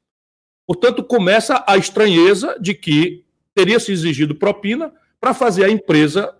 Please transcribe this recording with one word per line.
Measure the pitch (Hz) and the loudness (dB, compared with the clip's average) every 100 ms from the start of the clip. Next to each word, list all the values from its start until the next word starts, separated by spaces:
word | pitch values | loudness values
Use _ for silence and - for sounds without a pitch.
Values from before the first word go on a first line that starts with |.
| _ _ _ _ _ _ - | _ _ _ _ _ _ -8
Portanto, | 175 247 254 | 0 0 0
começa | - 240 180 220 - 262 - | -2 0 2 0 0 -2 2
a | 196 | 0
estranheza | - 208 214 165 180 196 262 - | 0 0 2 4 4 2 -2 -6
de | 190 | -6
que | - 165 147 180 - _ _ _ 202 | -6 -2 0 0 -4 _ _ _ 0
teria | 185 226 | 2 0
se | 214 | 0
exigido | 180 165 135 151 151 | -4 -4 -2 -4 -2
propina | 202 202 202 254 320 - _ _ | -4 -4 -6 -6 -8 -14 _ _
pra | 254 | -4
fazer | - 240 185 | 0 0 2
a | 196 | 2
empresa | 214 - 151 151 175 214 | 0 0 2 2 0 -6